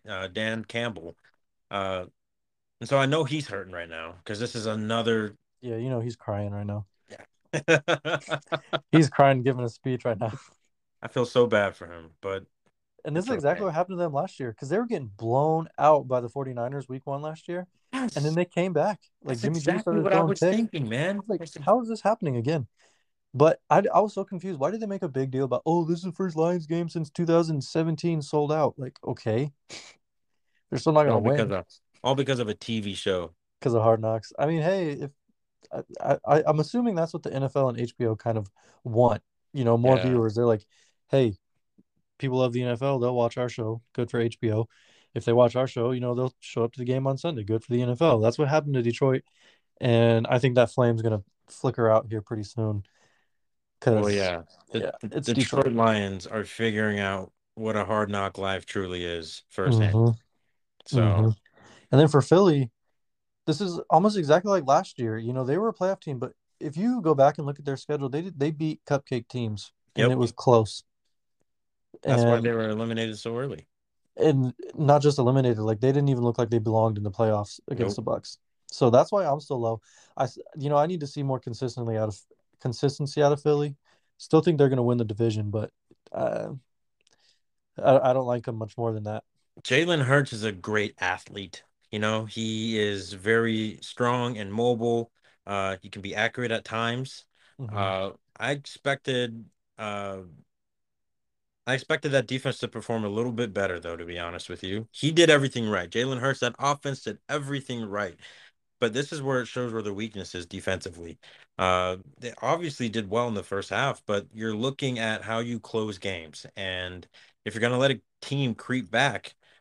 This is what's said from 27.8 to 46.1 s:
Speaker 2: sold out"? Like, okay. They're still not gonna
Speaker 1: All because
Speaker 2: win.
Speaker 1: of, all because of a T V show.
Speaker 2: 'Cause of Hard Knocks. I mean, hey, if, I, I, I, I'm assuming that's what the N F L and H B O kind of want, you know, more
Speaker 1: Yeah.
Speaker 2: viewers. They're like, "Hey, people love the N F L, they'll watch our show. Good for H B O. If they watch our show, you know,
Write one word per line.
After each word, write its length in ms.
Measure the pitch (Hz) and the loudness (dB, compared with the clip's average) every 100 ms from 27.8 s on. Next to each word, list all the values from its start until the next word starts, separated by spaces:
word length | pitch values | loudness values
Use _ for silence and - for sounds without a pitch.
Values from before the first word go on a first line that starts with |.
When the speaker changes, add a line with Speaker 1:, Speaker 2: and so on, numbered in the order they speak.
| 165 160 170 160 | 0 0 -2 -2
Speaker 2:
sold 300 | 143 151 147 | 0 0 0
out"? 260 | 156 139 - | 2 0 -2
Like, 200 | 127 - | -12 -10
okay. 480 | - 127 - 110 147 - _ - - _ _ _ _ _ _ _ _ | -8 -6 0 0 -2 -6 _ -20 -20 _ _ _ _ _ _ _ _
They're 80 | 139 | -2
still 140 | 160 | 4
not 120 | 151 | 6
gonna 100 | 147 | 6
Speaker 1:
All 60 | 110 | 4
because 260 | 107 143 104 | 4 2 2
Speaker 2:
win. 40 | |
Speaker 1:
of, 160 | 95 - _ _ _ | -2 -6 _ _ _
all 120 | 123 | 0
because 240 | 135 135 127 | 0 0 -2
of 100 | 107 | -2
a 60 | |
T 260 | 104 - 113 | -6 -4 -4
V 140 | 101 | -4
show. 400 | 92 101 92 82 _ _ _ | -4 -2 -2 -4 _ _ _
Speaker 2:
'Cause 140 | 131 | 0
of 80 | 117 | 4
Hard 180 | 110 113 | 4 4
Knocks. 320 | 110 113 - - | 2 -4 -6 -4
I 80 | 147 | -2
mean, 160 | 165 | 0
hey, 280 | 156 196 165 | 0 0 -2
if, 180 | 143 143 - _ _ _ _ _ | -6 -10 -12 _ _ _ _ _
I, 100 | - - - | -12 -12 -8
I, 180 | - 151 - 151 | -2 -2 4 4
I, 40 | 151 | 4
I'm 140 | 151 | 0
assuming 340 | 151 240 240 175 | 0 0 0 -2
that's 160 | 165 | -4
what 80 | 170 | -4
the 100 | - | -6
N 120 | 135 | -4
F 120 | 135 143 | -2 0
L 120 | 131 | 0
and 100 | 117 | 0
H 160 | 120 - | -6 -2
B 100 | 120 | -2
O 100 | 107 | -2
kind 220 | 120 110 | -2 -4
of 120 | 98 _ _ _ | -6 _ _ _
want, 380 | 127 113 123 107 - _ _ | -2 4 4 4 -6 _ _
you 120 | 143 | -2
know, 120 | 117 117 | 2 4
more 200 | 123 131 | 6 4
Speaker 1:
Yeah. 0 | |
Speaker 2:
viewers. 360 | 131 123 113 | 4 2 2
They're 120 | 107 120 | 2 2
like, 200 | 107 - _ _ _ _ | 2 -2 _ _ _ _
"Hey, 260 | 135 120 98 _ _ _ _ _ _ _ _ | 2 2 0 _ _ _ _ _ _ _ _
people 200 | 135 127 | -2 2
love 140 | 127 | 2
the 100 | 120 | 2
N 80 | 123 | -2
F 120 | 117 | -2
L, 160 | 139 139 | 0 0
they'll 160 | 123 | 0
watch 240 | 123 117 127 | 2 0 0
our 100 | 123 | -6
show. 340 | - 110 113 - | -4 -6 -6 -8
Good 160 | - 117 | -6 -4
for 100 | 120 | 0
H 200 | 117 - | -2 -2
B 120 | 117 | -2
O. 160 | 107 113 _ _ _ _ | 0 -2 _ _ _ _
If 100 | 120 | -4
they 80 | 120 | 2
watch 240 | 117 120 123 | 6 6 4
our 100 | 131 | -2
show, 240 | - 117 | -2 -2
you 80 | 127 | -2
know, 140 | 123 | -2